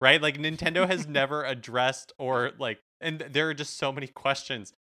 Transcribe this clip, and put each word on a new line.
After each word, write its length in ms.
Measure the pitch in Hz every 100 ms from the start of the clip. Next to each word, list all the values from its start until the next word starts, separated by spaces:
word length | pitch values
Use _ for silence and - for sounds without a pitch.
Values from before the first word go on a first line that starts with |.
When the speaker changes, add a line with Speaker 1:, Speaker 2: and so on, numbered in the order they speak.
Speaker 1:
right? 200 | 131 156
Like, 160 | 151 143
Nintendo 500 | 156 156 170 165 185
has 200 | 185 151
Speaker 2:
<laughs> 0 |
Speaker 1:
never 380 | 143 135 151 135
addressed 680 | 127 113 120 127 131 - -
or, 320 | 131 127 127 -
like, 220 | 131 107 _ _
and 200 | 165 156
th-, 120 | 143
there 180 | 139 156
are 40 |
just 240 | 147 147 -
so 160 | 143
many 140 | 135 135
questions 680 | - 135 139 - 127 101 _